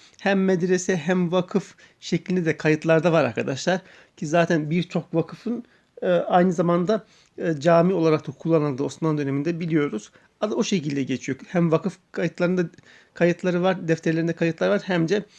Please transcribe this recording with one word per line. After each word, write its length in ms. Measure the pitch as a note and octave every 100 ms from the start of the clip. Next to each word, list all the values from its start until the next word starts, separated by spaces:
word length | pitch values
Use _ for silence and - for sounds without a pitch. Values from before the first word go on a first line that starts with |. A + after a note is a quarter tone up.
| - _
hem 260 | G3 G3 F#3+
medrese 520 | F#3 F3+ F3+ F3+ F#3
hem 340 | D3+ F#3 F3
vakıf 440 | F#3 F3 F#3+ - - - _
şeklinde 460 | - E3+ - F#3 D#3+
de 120 | D3
kayıtlarda 540 | D#3 D#3 D#3+ D#3+ E3+
var 120 | D#3+
arkadaşlar. 580 | B2+ A#2+ C3 C3+ F3 F#3 - - - -
Ki 100 | D3+
zaten 420 | E3+ E3+ E3 D3+
birçok 460 | F3 E3 E3+ - E3
vakıfın, 480 | D#3+ D#3+ A3 A#3 - _ _ -
e, 60 | F#3+
aynı 460 | F3 - F#3 F#3
zamanda, 520 | F3 E3+ F3 F3 A3 - _ _ -
e, 220 | F3+ D3
cami 340 | D#3 E3+ F3+
olarak 340 | F#3 D#3+ D3+ D3+
da 40 |
kullanıldığı 520 | - D#3+ E3 D3 B2+
Osmanlı 380 | C#3+ - D#3+ D3+
döneminde 380 | C#3 C#3 D3+ E3+
biliyoruz. 520 | E3+ D#3+ D3 G#3+ - _ _ -
Adı 140 | G#3+ A#3+
o 80 |
şekilde 400 | - G3 D3 C#3
geçiyor. 340 | C3 B2 - C3 -
Hem 240 | F3+ E3+
vakıf 260 | D#3 F#3+ - _
kayıtlarında 580 | - F3 - F3 F3+ E3+ - _ - _
kayıtları 500 | - F3 E3+ F#3 F3
var, 240 | F#3 F3 E3
defterlerinde 460 | D#3+ E3+ E3 E3
kayıtlar 360 | E3 E3+ D#3+ F#3
var. 120 | G3+ G3+
Hem 240 | F3 E3
de 160 | G3+ -